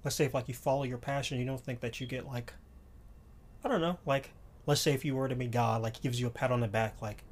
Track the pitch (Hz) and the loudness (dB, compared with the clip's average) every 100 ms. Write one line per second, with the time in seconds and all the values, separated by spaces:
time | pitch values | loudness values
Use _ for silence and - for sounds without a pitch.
0 | 143 - 143 131 120 120 - 135 139 123 | -4 0 2 2 -4 -4 0 0 0 -4
1 | 131 139 135 131 123 131 - 120 120 - | -4 -4 -2 -2 -2 -4 -6 -6 -6 -6
2 | 123 127 139 123 117 - - - - - | -6 -6 -6 -8 -8 -14 -20 -20 -20 -20
3 | - - - - - - 269 233 165 180 | -20 -20 -20 -20 -20 -8 0 2 2 0
4 | 175 139 135 - - - - 147 - 135 | 2 2 2 -16 -20 -8 2 4 6 2
5 | 147 131 131 123 123 117 117 113 113 113 | 2 0 2 0 2 4 4 4 0 -2
6 | 131 120 123 117 131 123 113 110 110 - | -2 0 0 0 2 2 2 2 0 -2
7 | 110 - - | -8 -8 -14